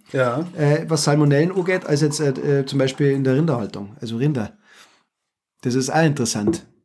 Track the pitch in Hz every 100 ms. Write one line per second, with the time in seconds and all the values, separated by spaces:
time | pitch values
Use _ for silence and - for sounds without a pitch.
0 | _ 139 127 123 175 - 147 151 165 160
1 | 156 147 147 143 170 190 175 185 - 147
2 | 151 147 147 131 143 139 139 139 131 131
3 | 143 139 131 131 165 120 101 - 101 107
4 | 117 113 143 139 104 - _ - - _
5 | _ _ _ _ _ _ 127 127 131 156
6 | 160 147 117 113 107 110 - _